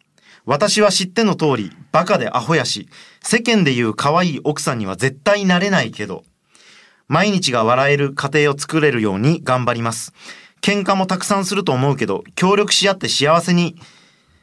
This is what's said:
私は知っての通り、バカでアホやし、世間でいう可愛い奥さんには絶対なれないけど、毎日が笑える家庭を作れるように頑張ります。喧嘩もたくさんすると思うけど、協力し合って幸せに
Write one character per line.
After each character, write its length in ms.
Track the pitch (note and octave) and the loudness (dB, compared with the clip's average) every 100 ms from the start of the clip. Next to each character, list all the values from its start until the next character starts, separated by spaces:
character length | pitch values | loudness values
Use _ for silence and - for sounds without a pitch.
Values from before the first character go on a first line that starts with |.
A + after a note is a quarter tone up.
| _ _ _ - A2 | _ _ _ -12 -4
私 360 | D3 G#3 G#3 | 0 2 4
は 100 | G#3 | 2
知 120 | F#3 | 2
っ 20 | F#3 | -2
て 160 | A3+ | 0
の 100 | G#3+ | 0
通 220 | D3+ D#3 A#2+ | 2 0 0
り、 160 | F#2+ - - | -4 -12 -2
バ 140 | D#3 | 0
カ 120 | F3+ F3+ | 2 0
で 140 | A2+ | 0
ア 80 | B2 | -2
ホ 160 | A#2 | 0
や 100 | D#3+ | 0
し、 240 | A#2 G#2 - - - _ | 0 -4 -10 -20 -20 _
世 160 | - A#3 | -2 -2
間 240 | A#3 G#3+ | 2 2
で 80 | D3 | 4
い 80 | B2 | 2
う 140 | A2+ | 0
可 220 | G2+ C#3+ E3 | 0 0 2
愛 200 | F3+ C3+ | 0 -2
い 40 | |
奥 180 | D3 D3 | -4 -4
さ 120 | D#3 | -4
ん 40 | B2 | -4
に 80 | F#2+ | -6
は 80 | |
絶 240 | F#2+ C3 C#3 | -2 -4 -2
対 200 | G#3 G3+ F#3+ | 0 2 2
な 120 | F3 | 0
れ 100 | G3+ | 2
な 140 | F3+ | 0
い 80 | A#2 | -2
け 160 | - G#2 | -6 -10
ど、 160 | F2 - _ _ _ - - - _ - | -12 -14 _ _ _ -20 -20 -20 _ -4
毎 240 | D3 G#3 | 0 0
日 180 | F#3+ D3 | 0 0
が 140 | B2 | 0
笑 280 | A2 B2+ C#3 | 2 2 2
え 40 | C#3+ | 2
る 180 | C#3 | 0
家 160 | C#3+ C#3 | -4 -2
庭 220 | D3 D3 | 2 2
を 40 | D3 | 0
作 220 | - D#3+ | -4 0
れ 120 | D3 | 2
る 80 | A#2+ | 2
よ 160 | G#2+ F#2+ | 0 0
う 20 | |
に 220 | C3 E3+ | 0 0
頑 220 | - B2+ | 0 -2
張 100 | A#2+ | -2
り 80 | A#2 | -4
ま 80 | A#2 | -4
す。 220 | A2+ - - - - - _ | -6 -10 -16 -20 -20 -20 _
喧 220 | - G3+ | -2 0
嘩 100 | F#3+ | 0
も 120 | F#3+ F#3+ | 0 0
た 120 | F#3 | -2
く 60 | |
さ 160 | - G3 | -2 -2
ん 40 | |
す 80 | F#3+ G3 | -2 -4
る 80 | |
と 80 | F3+ | -2
思 180 | B2+ C#3+ | 0 0
う 60 | B2 | 0
け 100 | G#2 | -2
ど、 160 | F#2 - - | -4 -6 -2
協 180 | F#3 | 2
力 180 | G3+ G#3 | 2 2
し 160 | - G3 | 0 0
合 40 | |
っ 60 | F#3+ | 0
て 100 | A#3+ | -2
幸 320 | - C#3+ E3+ | 0 2 2
せ 120 | F3 | 2
に 220 | F3 E3+ - - - _ _ _ _ | 2 0 -4 -20 -20 _ _ _ _